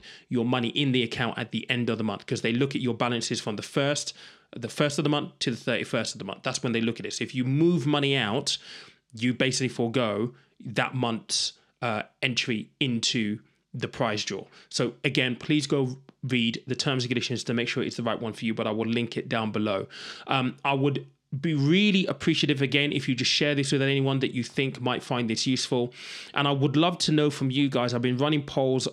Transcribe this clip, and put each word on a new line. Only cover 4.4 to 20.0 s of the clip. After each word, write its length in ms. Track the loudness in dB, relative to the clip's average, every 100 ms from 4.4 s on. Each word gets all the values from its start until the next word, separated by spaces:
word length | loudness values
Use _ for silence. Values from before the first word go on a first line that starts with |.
| _
the 140 | -12 -8
first 300 | 0 0 2
of 60 |
the 60 | 0
month 280 | 0 -2 -4
to 100 | -4
the 60 | -2
thirty-first 580 | -2 -2 0 -2 -2
of 40 | -6
the 60 |
month. 180 | -8 -8
That's 200 | -6 -4
when 100 | -2
they 100 | 0
look 180 | 0 -2
at 60 | -6
it. 80 |
So 100 | -6
if 100 | -6
you 100 | -4
move 420 | 0 4 4 4 2
money 300 | 2 4 2
out, 420 | 2 0 0 -4 -6 -18 -20 -20 _
you 200 | -2 0
basically 340 | 2 2 2 -2
forego 640 | 0 0 2 0 0 -2 -6 _ -16
that 300 | -8 -2 -2
month's, 600 | 0 -2 -2 -2 -2 -2 -6 _ _
uh, 200 | -4 -2 -4 _
entry 480 | -2 0 -2 -2 -4 -2
into 600 | 0 0 0 0 -2 -4 -8 _ _
the 140 | -8 -6
prize 360 | -2 -2 -2
draw. 200 | -4 -6 -8 -18 -8
So 240 | -2 -2 0
again, 320 | 0 2 0 0
please 300 | 0 0 2
go 320 | 0 0 -4 -14 -12
read 400 | -2 2 2 0 -4
the 80 | -4
terms 260 | 0 0
and 60 | 0
conditions 340 | -2 -2 -4
to 80 | -2
make 160 | -2 -2
sure 140 | -2
it's 140 | -4 -2
the 60 |
right 180 | -4 -2
one 120 | -4
for 120 | -4 -4
you, 80 |
but 120 | -2 -2
I 40 |
will 160 | -2 0
link 300 | 0 -2 -4
it 120 | -4
down 220 | -2 0
below. 360 | 0 0 0 -4 -10